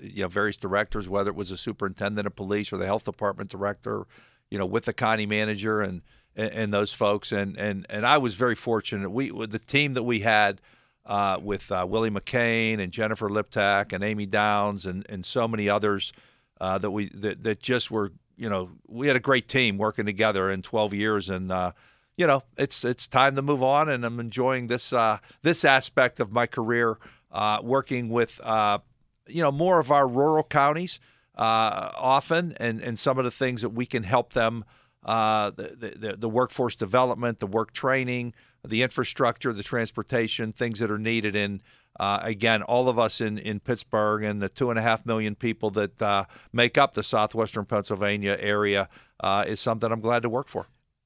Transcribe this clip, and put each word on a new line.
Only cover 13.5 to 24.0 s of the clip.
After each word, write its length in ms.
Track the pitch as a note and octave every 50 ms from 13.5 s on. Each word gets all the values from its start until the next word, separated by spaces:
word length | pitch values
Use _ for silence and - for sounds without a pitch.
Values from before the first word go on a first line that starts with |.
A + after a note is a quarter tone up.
| - A2+ G2+ G2+ G2+ G2+ G#2 -
and 100 | G2 F#2
Amy 220 | G2+ G#2+ G#2+ G#2 G#2
Downs 600 | F#2+ G#2+ G#2 G#2 G#2 G#2 G#2 G2+ G#2 G2+ G2 F#2+
and, 180 | F#2+ F2+ F#2+ - -
and 140 | G#2 F#2 F2+
so 220 | - - B2+ A#2
many 220 | A2+ A2+ G#2+ G#2 G2+
others, 460 | G2+ G#2+ G#2 G#2 G2+ F#2+ - - - - _ _ _ _ _ _ _ _
uh, 160 | F#2 F#2 F#2 G2
that 120 | G2 G#2
we, 200 | F#2+ G#2+ G2+ -
that, 340 | - G2+ G2+ G#2 F2+ - -
that 160 | A2+ G#2 -
just 300 | - - B2+ A#2+ - -
were, 200 | A2 A2 G2+ G2 - - _ _ _
you 140 | - A#2 A2+
know, 220 | G2+ F#2+ F#2 F2+ D#2 - _ -
we 180 | G#2+ A#2 C3+
had 80 | D3 C3
a 60 | B2+
great 260 | G2+ C#3 C3+ B2 -
team 300 | - - C3 B2+ A2 G2
working 300 | G2 G#2+ G#2+ - - G#2+
together 440 | G#2 G2 F#2 A2 A2 G2+ F#2+ F#2 F#2+
in 120 | G2 F#2
twelve 320 | F2+ - - A2 G#2+ G2+ G2+
years, 340 | G2+ G#2+ A2 G#2+ G2+ F2 F#2
and, 240 | F#2+ F2+ F#2+ F#2
uh, 180 | F#2 F#2 F2+ F2 - - _ _ _ _ _ _ _
you 100 | - F3
know, 160 | D#3 C#3 C3+ - _ _
it's, 260 | - C#3 - - -
it's 240 | - A#2+ B2+ - -
time 300 | - - C3 C3 C#3 C3+
to 60 | C#3
move 200 | C#3 C#3+ D3 C3
on, 280 | C3 C3 C#3 D3 D#3 D#3
and 140 | C#3 A#2+